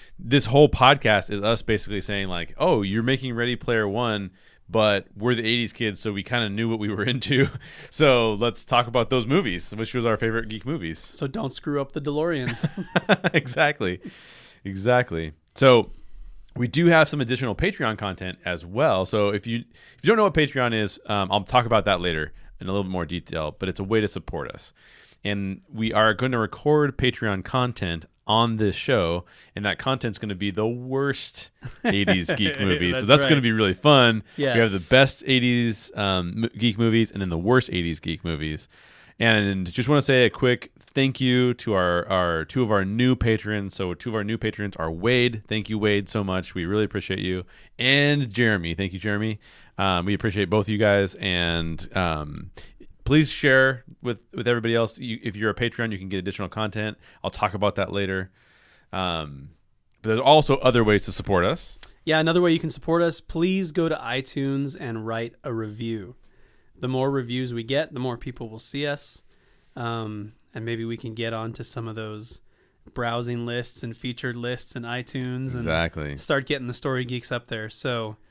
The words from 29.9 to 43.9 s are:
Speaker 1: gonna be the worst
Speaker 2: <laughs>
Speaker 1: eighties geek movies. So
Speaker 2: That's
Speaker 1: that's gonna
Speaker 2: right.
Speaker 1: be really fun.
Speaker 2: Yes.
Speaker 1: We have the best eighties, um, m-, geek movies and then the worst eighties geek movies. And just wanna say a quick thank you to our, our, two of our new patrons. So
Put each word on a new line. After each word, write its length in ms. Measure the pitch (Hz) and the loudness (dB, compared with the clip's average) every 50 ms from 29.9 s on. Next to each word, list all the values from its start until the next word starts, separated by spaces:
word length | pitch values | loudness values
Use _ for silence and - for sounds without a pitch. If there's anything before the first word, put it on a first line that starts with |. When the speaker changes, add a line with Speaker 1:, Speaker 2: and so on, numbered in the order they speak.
| 131 120 - 113 95 | -2 -2 -2 -6 -6
Speaker 1:
gonna 180 | - 113 104 98 | -6 -6 -8 -6
be 160 | 87 101 101 | -4 -4 -2
the 160 | 87 107 110 | -2 0 -2
worst 840 | 113 120 123 123 127 131 135 143 139 135 - - - - - - - _ _ - | -2 -2 -4 -6 -4 -2 -2 0 -2 -2 -4 -6 -8 -8 -8 -10 -10 _ _ -18
Speaker 2:
<laughs> 160 | - - - - | -16 -12 -4 -2
Speaker 1:
eighties 440 | 226 196 202 202 208 180 185 170 - 156 | 0 2 2 4 4 2 2 2 0 0
geek 220 | 120 107 - 143 135 | 0 0 0 0 0
movies. 360 | - 95 90 - 87 87 85 | 0 0 2 2 2 0 0
So 60 | - | 2
Speaker 2:
That's 80 | 101 107 | 4 6
Speaker 1:
that's 140 | 143 143 139 | 6 6 6
gonna 120 | 131 143 | 6 4
Speaker 2:
right. 60 | 139 120 | 4 4
Speaker 1:
be 80 | 117 110 | 2 2
really 200 | 110 107 95 90 | 4 4 2 2
fun. 500 | - - 151 143 135 120 117 110 107 - _ - | 4 6 6 8 8 8 6 4 2 -4 _ -4
Speaker 2:
Yes. 180 | 147 143 131 120 | -2 0 2 4
Speaker 1:
We 60 | 117 | 4
have 100 | 117 107 | 4 4
the 160 | 95 92 80 - | 2 -2 2 6
best 340 | 127 131 139 127 - - - | 6 8 8 6 2 -4 -2
eighties, 640 | 139 131 123 123 123 120 120 120 113 104 - - - - | 2 2 4 4 4 4 4 2 0 0 -4 -8 -10 -6
um, 480 | 107 101 98 95 92 87 87 92 110 117 | -2 -2 0 0 0 -2 -4 -4 -4 -4
m-, 40 | - - | -4 -2
geek 200 | 107 117 117 95 | 2 2 2 2
movies 340 | 113 117 113 110 113 110 - | 4 2 4 4 4 2 2
and 100 | - 98 | 0 -4
then 80 | 95 90 | -4 -2
the 80 | 85 | -2
worst 320 | 80 90 110 127 127 - - | 0 2 4 4 4 4 2
eighties 280 | 92 90 85 85 78 - | -2 -2 -2 -2 -4 -4
geek 220 | - 85 82 - - | -6 -6 -6 -6 -4
movies. 420 | 85 80 73 78 78 78 - - - _ - - - - - - - - - | -6 -4 -4 -4 -6 -6 -8 -10 -14 _ -20 -20 -20 -20 -20 -20 -14 -4 0
And 480 | 117 113 110 107 101 98 98 95 90 87 | 2 4 4 4 2 0 -2 -2 -4 -6
just 180 | - 127 110 131 | -4 -2 0 2
wanna 120 | 151 143 | 2 2
say 240 | - - 135 127 120 | 4 4 4 6 6
a 40 | 107 | 4
quick 420 | - - 135 123 120 - - - _ _ - - - | 2 2 2 2 2 0 -4 -14 _ _ -14 -6 -2
thank 280 | 139 135 135 - - | 0 0 0 0 0
you 320 | 131 127 123 127 123 123 120 | 0 2 4 4 4 2 0
to 200 | - - 113 101 | -2 -2 0 2
our, 340 | 92 90 90 87 87 - | 2 2 2 2 0 0
our, 380 | - 95 90 90 85 82 80 78 | 0 0 0 2 0 0 -2 -4
two 180 | - - 131 123 | -4 -2 0 2
of 80 | 107 | 2
our 120 | 107 98 95 | 2 2 2
new 320 | 95 107 117 123 127 127 | 0 0 2 2 2 2
patrons. 600 | - - 117 110 107 - 104 107 104 98 95 - | 2 2 0 0 0 -2 -4 -4 -4 -6 -6 -6
So 180 | - 95 90 | -6 -4 -4